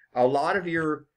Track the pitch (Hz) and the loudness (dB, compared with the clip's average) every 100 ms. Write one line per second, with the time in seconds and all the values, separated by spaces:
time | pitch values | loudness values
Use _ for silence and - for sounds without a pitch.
0 | _ 120 127 139 156 196 175 165 156 147 | _ 2 2 2 0 -2 -2 -2 -2 -4
1 | - | -8